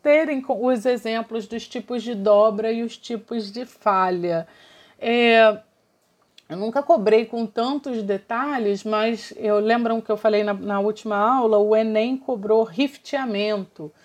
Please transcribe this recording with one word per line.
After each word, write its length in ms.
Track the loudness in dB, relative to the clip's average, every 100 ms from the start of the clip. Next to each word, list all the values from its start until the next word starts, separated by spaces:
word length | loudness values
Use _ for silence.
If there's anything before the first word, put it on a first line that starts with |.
terem 380 | 2 4 2 -4
co-, 240 | -4 -2 0
os 200 | 0 0
exemplos 600 | -2 -2 -6 -6 -8 -8
dos 220 | -12 -10
tipos 340 | -12 -8 -8
de 120 | -6
dobra 580 | -2 4 6 4 2 -4
e 100 | -4
os 140 | -6 -10
tipos 540 | -10 -12 -8 -8 -8
de 160 | -12 -14
falha. 800 | _ 0 2 2 0 -2 -4 -6 _ _ _ _ _
É, 600 | -2 2 4 6 6 4 -10 _ _ _ _ _ _ _ _
eu 80 | -8
nunca 260 | -4 -4
cobrei 440 | 2 2 6 2 2
com 200 | -6 -6
tantos 560 | -4 -4 -4 -6 -6
detalhes, 840 | -4 -6 -4 -6 -4 -2 -2 -2
mas 500 | -2 -2 -2 -4 -10 -6
eu, 220 | 0 0
lembram 420 | 2 0 0 -4
que 100 | -4
eu 60 | 0
falei 260 | 2 2
na, 120 | 0
na 260 | -4 -4 -2
última 360 | -2 -4 -6 0
aula, 420 | 2 2 4 4
o 180 | 4 2
enem 400 | 2 0 0 -4
cobrou 460 | -6 -6 2 2
rifteamento. 1300 | 2 -2 -4 -4 -8 -6 -4 -2 -2 -4 -6 -14 -16 -16